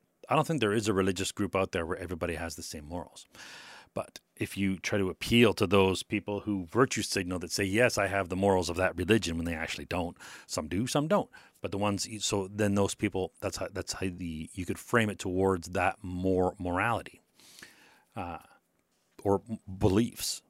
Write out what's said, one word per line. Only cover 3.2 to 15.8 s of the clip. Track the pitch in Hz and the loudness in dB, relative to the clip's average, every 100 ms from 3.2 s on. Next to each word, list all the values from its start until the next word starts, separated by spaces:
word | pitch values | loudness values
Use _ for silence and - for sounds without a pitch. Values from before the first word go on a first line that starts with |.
| - - - - - - - | -20 -20 -20 -18 -20 -20 -12
But | - - - _ - | -8 -8 -12 _ -8
if | 104 98 | -8 -2
you | 98 95 | -2 -2
try | - 104 | -2 -2
to | 95 | -2
appeal | - - 120 113 | -4 4 8 8
to | 92 95 | 6 4
those | 98 95 90 | 6 6 4
people | - 107 98 101 | -2 -6 -4 -6
who | 107 101 85 | -4 -4 -2
virtue | 113 131 - | 2 2 0
signal | 101 101 90 90 | -4 -4 -2 -4
that | 85 | -4
say, | - | -2
"Yes, | 98 104 120 107 | 0 4 2 2
I | 95 | 0
have | 98 90 | 0 -2
the | 92 | 2
morals | 98 92 82 | 4 4 2
of | 85 | 0
that | 92 85 | 0 0
religion," | 87 110 87 82 | 2 4 2 -4
when | |
they | 82 | -4
actually | 80 80 - | -4 -6 -8
don't, | 73 90 85 - - - - | -6 -6 -6 -8 -18 -20 -10
some | - 78 | -8 -4
do, | 92 123 | -4 -2
some | 147 156 | -2 0
don't. | 202 - - - _ | 0 -2 -10 -20 _
But | 95 | -8
the | 98 | -2
ones, | 104 98 - 110 | -2 -2 -4 -6
so | - 101 95 | -2 -2 -2
then | 104 104 | 0 2
those | 101 98 - | 4 2 0
people, | 104 95 92 - | -4 -2 -6 -6
that's | 98 - | -8 -6
how, | 92 | -8
that's | 92 - | -8 -8
how | - 95 | -6 -6
the, | 87 87 80 78 | -6 -6 -8 -8
you | - 90 | -8 -6
could | 95 | -8
frame | - 120 107 | 0 2 2
it | 92 | 0
towards | 98 92 95 92 87 | -2 2 2 2 -2
that | 92 | 0